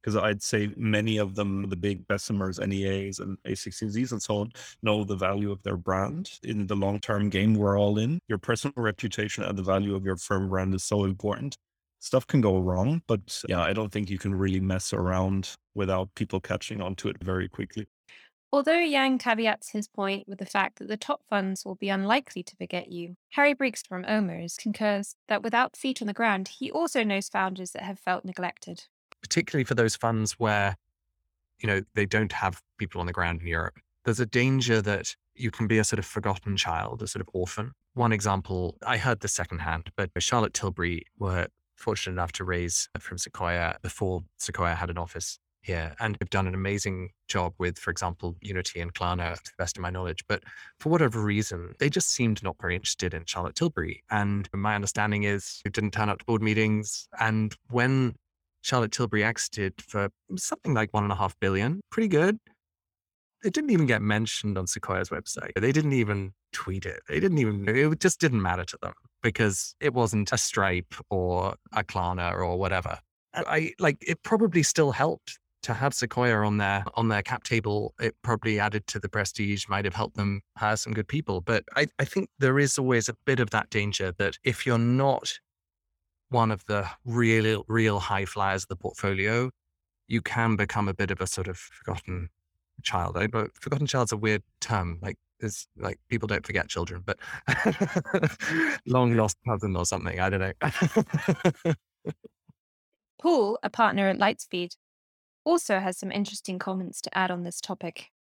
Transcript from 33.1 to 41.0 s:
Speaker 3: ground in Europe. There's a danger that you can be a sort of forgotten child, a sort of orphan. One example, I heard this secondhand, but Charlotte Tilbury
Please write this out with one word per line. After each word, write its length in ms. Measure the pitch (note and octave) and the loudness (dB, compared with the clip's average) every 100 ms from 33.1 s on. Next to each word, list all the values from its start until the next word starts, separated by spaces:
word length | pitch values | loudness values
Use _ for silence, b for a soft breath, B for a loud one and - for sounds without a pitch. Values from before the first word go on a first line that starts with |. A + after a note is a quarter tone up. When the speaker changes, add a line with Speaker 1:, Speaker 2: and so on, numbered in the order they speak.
Speaker 3:
ground 280 | F2+ E2+ E2+ | 0 -2 -2
in 60 | E2+ | -2
Europe. 320 | E2 D#2+ - _ _ | -2 -2 -8 _ _
There's 140 | - A2+ | -2 0
a 80 | A#2 | 2
danger 560 | B2 B2+ C3+ A#2+ A2+ | 2 4 4 4 2
that 320 | G#2 G2+ - - _ - | 2 -2 -4 -12 _ -6
you 160 | A#2+ | -6
can 160 | - A2 | -2 2
be 100 | A2 | 4
a 60 | |
sort 160 | G#2 G2+ | 4 0
of 40 | |
forgotten 520 | F#2+ - G#2 F#2+ G2+ F#2+ | -4 -4 -2 -2 -2 -2
child, 440 | E2+ E2 - - | 0 -2 -4 -6
a 20 | G#2+ | -8
sort 140 | G2 | -8
of 80 | F#2+ | -6
orphan. 380 | F#2 F2+ - A#2 - _ | -4 -4 -4 -8 -10 _
One 160 | B2+ A#2 | 0 2
example, 680 | G#2+ G2+ F#2+ - F#2+ F2+ - | 4 2 0 -2 -2 -2 -4
I 120 | A2+ A#2 | -2 0
heard 240 | B2 A2 | 0 0
this 120 | G2+ | -2
secondhand, 600 | - F#2 E2 E2 E2 - - | -4 -4 -4 -4 -4 -6 -6
but 140 | F#2 F2+ | -4 -2
Charlotte 360 | - B2 G#2+ | 2 2 2
Tilbury 500 | - G2 F#2 F2 E2+ | 0 -4 -2 -2 -2